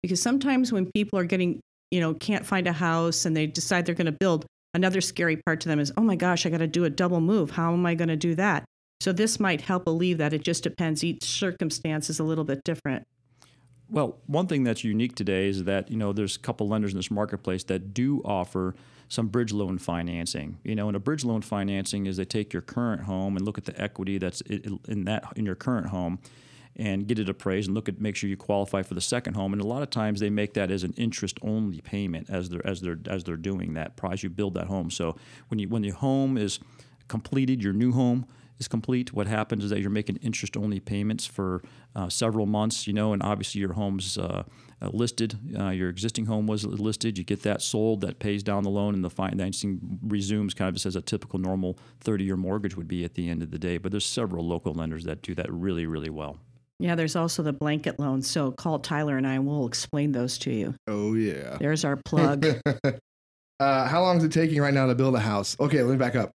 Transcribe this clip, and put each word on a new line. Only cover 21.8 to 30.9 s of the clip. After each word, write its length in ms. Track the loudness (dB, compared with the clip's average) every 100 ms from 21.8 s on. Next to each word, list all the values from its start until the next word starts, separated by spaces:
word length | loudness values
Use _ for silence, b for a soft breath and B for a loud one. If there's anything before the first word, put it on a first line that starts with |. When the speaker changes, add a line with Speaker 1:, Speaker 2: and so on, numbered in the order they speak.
| -2 -2 -2
Speaker 2:
is 100 | -2
they 80 |
take 280 | -2 -2 -2
your 100 | -6
current 400 | -4 -2 -2 -2
home 340 | -4 -2 -2 -2
and 100 | -2
look 120 | -4
at 60 |
the 160 | -8 -6
equity 380 | -6 -4 -4 -2
that's 240 | -2 -4 -6
i-, 100 | -6 -6 -8 -6
in 160 | -4
that, 280 | -2 -2 -4 -4
in 100 | -4
your 80 |
current 320 | -2 -2 -2 -2
home 320 | -4 -4 -4 B B B B B
and 320 | -6 -2 -2 -2
get 140 | -2
it 80 | -2
appraised 400 | -2 -2 0 0
and 80 | -2
look 120 | -4
at, 120 | -4
make 160 | -4 -4
sure 120 | -4
you 80 | -4
qualify 460 | 0 0 0 -2
for 120 | -4
the 60 | -6
second 340 | -2 -2 -2
home. 180 | -4 -2
And 100 | -2
a 40 | -2
lot 140 | -4
of 60 | -4
times 280 | -2 -2 0
they 120 | 0
make 240 | 0 0
that 180 | 0 0
as 100 | 0
an 100 | -2